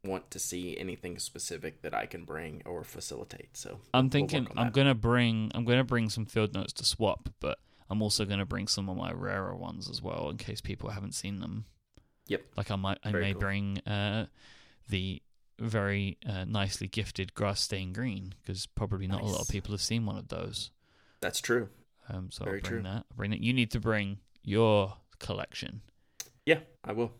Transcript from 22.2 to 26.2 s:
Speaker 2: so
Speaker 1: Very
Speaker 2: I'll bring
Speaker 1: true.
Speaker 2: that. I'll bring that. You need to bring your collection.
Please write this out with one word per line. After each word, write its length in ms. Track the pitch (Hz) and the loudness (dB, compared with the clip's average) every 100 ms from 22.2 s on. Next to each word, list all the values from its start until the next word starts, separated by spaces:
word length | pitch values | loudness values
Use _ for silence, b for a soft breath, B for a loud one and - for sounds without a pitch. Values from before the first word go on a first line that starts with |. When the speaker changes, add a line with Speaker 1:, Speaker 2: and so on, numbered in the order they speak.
| 92 | -8
Speaker 2:
so 140 | - 98 | -6 -4
Speaker 1:
Very 120 | 98 | -4
Speaker 2:
I'll 20 | |
bring 120 | 92 92 | -2 -4
Speaker 1:
true. 80 | |
Speaker 2:
that. 220 | 95 104 - | -4 -6 -8
I'll 60 | 113 | -6
bring 140 | 101 | -2
that. 100 | 107 | 0
You 100 | 113 | 2
need 200 | 127 113 | 4 2
to 80 | 120 | 2
bring 380 | 113 107 98 101 _ - | 2 2 0 -6 _ -12
your 540 | - 104 113 104 98 - _ - | 0 6 8 6 4 -4 _ -12
collection. 640 | - 98 - - - 113 - _ _ _ | -6 -4 -4 -8 -8 -10 -16 _ _ _